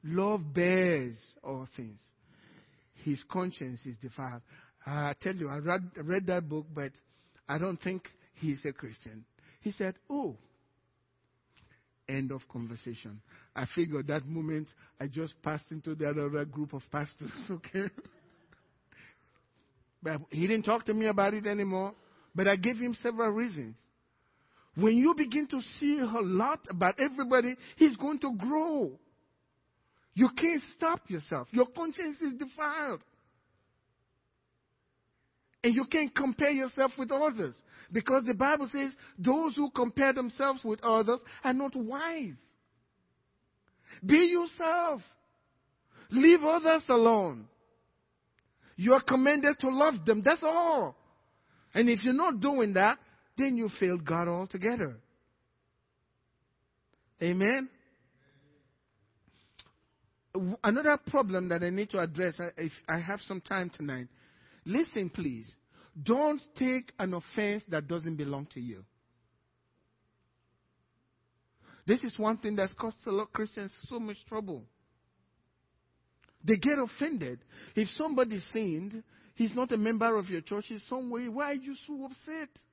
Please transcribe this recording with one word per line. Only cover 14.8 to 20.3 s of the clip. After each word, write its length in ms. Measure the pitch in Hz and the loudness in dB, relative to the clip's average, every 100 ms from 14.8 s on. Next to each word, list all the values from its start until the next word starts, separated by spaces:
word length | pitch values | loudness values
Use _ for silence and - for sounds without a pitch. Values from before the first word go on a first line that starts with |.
| - _ | -20 _
I 60 | 139 | -8
just 260 | 135 160 - | -6 -8 -8
passed 240 | - 151 - | -6 -6 -8
into 240 | 156 151 | -12 -10
the 160 | 156 147 | -4 -4
other 340 | 147 143 147 | -2 -2 -4
group 280 | 147 139 147 | -6 -8 -8
of 100 | 139 - | -10 -8
pastors, 400 | 151 147 - 156 - | -6 -6 -10 -14 -12
<laughs> 100 | - | -10
okay? 380 | 175 - 190 196 - - _ _ _ _ _ _ _ _ - - _ _ _ _ _ _ _ _ _ | -12 -8 -6 -6 -8 -20 _ _ _ _ _ _ _ _ -20 -20 _ _ _ _ _ _ _ _ _
But 200 | 160 156 156 | -6 -6 -6